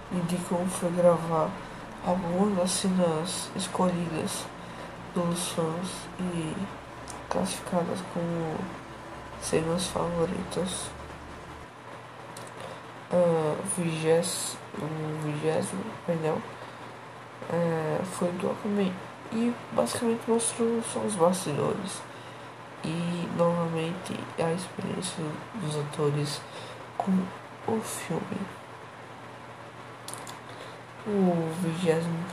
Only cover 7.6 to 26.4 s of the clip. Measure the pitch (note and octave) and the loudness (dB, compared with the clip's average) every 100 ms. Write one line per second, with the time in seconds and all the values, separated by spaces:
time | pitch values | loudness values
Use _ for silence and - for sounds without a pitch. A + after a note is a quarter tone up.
7.6 | - F3+ E3+ F#3+ F3+ F3 E3+ E3+ D#3+ D#3 | 0 2 2 -2 -2 -2 0 0 0 -2
8.6 | F#3 - - - - - - - - D#3+ | -4 -8 -12 -12 -12 -12 -12 -8 2 2
9.6 | D#3+ E3+ F#3 F3 E3+ E3+ E3 F#3 - - | 4 2 2 0 2 2 2 0 -2 0
10.6 | F#3 - - - - - - - - - | 0 -2 -6 -10 -12 -12 -12 -12 -12 -12
11.6 | - - - - - - - - - - | -14 -14 -14 -14 -14 -14 -14 -12 -12 -10
12.6 | - - - - - F3+ F3 E3 D#3 D3+ | -10 -10 -12 -14 2 6 6 6 4 2
13.6 | F#3+ - E3+ D#3+ D#3+ E3 F3+ - - - | 0 0 0 2 6 6 6 -2 -4 -6
14.6 | - - D3+ D#3 D#3 D#3 D3+ D3 D#3 D#3 | -10 -6 -4 -2 -2 -2 -2 2 2 2
15.6 | F#3+ F#3+ G#3+ - - E3 D#3 F#3 - - | 2 -2 -6 -6 0 2 4 2 -2 -10
16.6 | - - - - - - - - - E3+ | -12 -12 -12 -12 -14 -14 -14 -12 -2 2
17.6 | E3+ D#3+ D#3 D#3 F#3+ - F3+ F3+ G3 - | 4 2 2 0 0 0 0 2 -2 0
18.6 | G#3+ G3+ F#3 F#3 - - - A3+ A#3+ A#3+ | 0 4 2 0 -8 -12 -4 2 2 0
19.6 | - A3+ A#3 - A#3 A#3 - A3+ A#3 - | -2 2 2 4 2 2 4 4 4 2
20.6 | A#3 A#3 A3+ A#3+ A3 G#3 E3+ F#3 - D3 | 2 4 0 0 0 6 6 6 2 2
21.6 | D3+ - F#3+ - - - - - - - | 2 2 -2 -6 -10 -12 -12 -12 -14 -14
22.6 | - - D3+ E3 E3+ F3 E3 E3 E3+ E3+ | -14 -8 -4 0 0 0 -2 4 4 6
23.6 | E3+ E3 E3 F3+ - - - - E3 E3+ | 2 0 0 -4 -4 -6 -6 0 0 0
24.6 | F#3 - - - F#3+ - D#3 D#3 - A#3 | -2 -6 -4 -2 -4 -4 -4 -4 -8 -6
25.6 | D#3 D3+ D3 - D3 D3 D3 - | -2 -2 -2 2 4 4 0 -2